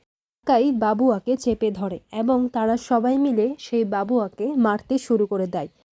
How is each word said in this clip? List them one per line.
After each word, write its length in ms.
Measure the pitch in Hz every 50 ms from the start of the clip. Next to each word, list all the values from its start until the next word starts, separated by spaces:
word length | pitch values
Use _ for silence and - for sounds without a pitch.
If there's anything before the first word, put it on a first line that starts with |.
| _ _ _ _ _ _ _ _ _
কাকাই 260 | - 269 226 254 294 269
বাবুয়াকে 640 | 220 220 208 214 208 254 262 220 190 - 233 262
চেপে 340 | 254 - 247 220 - 226 214
ধরে 280 | 196 190 202 190 180 - - _ -
এবং 360 | 214 226 240 262 247 254 247
তারা 280 | - 233 220 220 226
সবাই 420 | 233 - - 254 233 220 247 269 269
মিলে 360 | 285 285 240 214 208 254 294 -
সেই 260 | - - 240 233 226
বাবুয়াকে 640 | 196 208 196 202 208 254 240 208 190 - - 208 269 302
মারতে 420 | 269 233 214 208 208 - - 262 262
শুরু 280 | - - 240 214 208
করে 200 | 196 202 190 185
দেয়। 220 | 180 185 175 147 - _ _ _ _